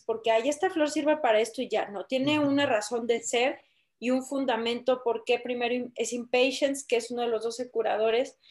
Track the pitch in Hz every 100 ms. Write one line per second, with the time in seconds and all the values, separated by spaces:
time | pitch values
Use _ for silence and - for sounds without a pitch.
0 | - 220 226 226 262 294 381 330 302 311
1 | 294 302 240 214 220 - 226 208 - 202
2 | - 262 277 302 285 277 285 214 - 240
3 | 233 233 - 240 254 - _ _ _ _
4 | 240 254 254 277 262 226 233 240 262 254
5 | 240 226 - 240 247 240 240 247 247 -
6 | 233 240 233 247 269 269 277 277 - 240
7 | 233 240 233 220 226 226 247 226 208 208
8 | 220 226 277 - _